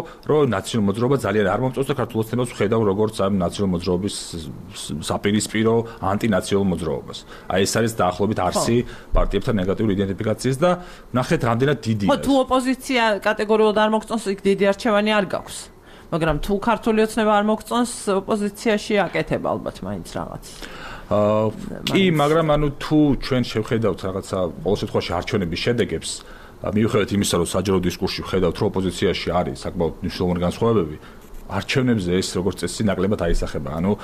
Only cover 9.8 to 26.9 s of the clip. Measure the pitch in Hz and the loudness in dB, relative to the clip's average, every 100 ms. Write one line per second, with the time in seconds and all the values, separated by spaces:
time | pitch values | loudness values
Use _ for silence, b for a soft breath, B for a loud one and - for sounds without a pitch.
9.8 | 110 95 98 90 110 104 123 135 180 175 | 2 2 0 -2 -2 -2 -2 2 2 0
10.8 | B B - 123 127 165 117 117 139 139 | B B -4 -2 0 0 2 2 2 0
11.8 | 113 107 101 285 - 269 262 262 254 262 | -2 0 2 2 2 2 2 0 0 -2
12.8 | - 254 226 196 208 214 208 220 214 208 | -2 0 2 2 0 0 2 4 4 4
13.8 | 214 220 - 220 196 196 196 185 196 196 | 2 2 -2 -4 -4 0 2 4 2 2
14.8 | 240 208 208 214 185 - - - - - | 2 2 4 2 0 -4 -6 -14 -16 -20
15.8 | B B - 165 160 143 - 202 240 214 | B B -6 0 0 0 0 0 0 0
16.8 | 233 220 220 220 214 208 214 220 - 233 | 2 2 2 2 2 4 2 0 0 0
17.8 | 240 - 214 196 196 214 202 - 233 208 | 0 -2 -2 0 0 -2 -2 -2 0 0
18.8 | - 202 165 165 - 135 73 104 - - | 2 0 0 -2 -2 -2 0 -2 -4 -8
19.8 | 98 98 - - 73 - - - B B | -8 -8 -8 -8 -8 -12 -14 -16 B B
20.8 | B B - 101 104 107 110 - - - | B B 0 2 4 2 0 -2 -10 -8
21.8 | - 190 185 156 147 160 156 147 147 - | 0 2 4 4 4 4 2 2 0 -2
22.8 | - 151 147 123 - 127 120 113 - 113 | 0 4 4 2 0 0 0 -2 0 0
23.8 | 107 82 95 95 - 95 87 76 85 - | 0 0 -4 -6 -4 -2 -2 -2 0 0
24.8 | 107 110 - 87 - 110 85 85 120 120 | 0 -2 -2 -2 -2 -2 -2 -2 0 0
25.8 | 90 80 - - B B B - - 104 | 0 -4 -6 -12 B B B -8 -2 2
26.8 | 110 | 2